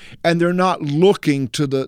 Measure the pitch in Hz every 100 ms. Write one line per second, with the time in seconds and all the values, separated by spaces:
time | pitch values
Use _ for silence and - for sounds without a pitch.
0 | - - 170 170 170 180 185 170 147 143
1 | 185 196 - 139 131 - 147 135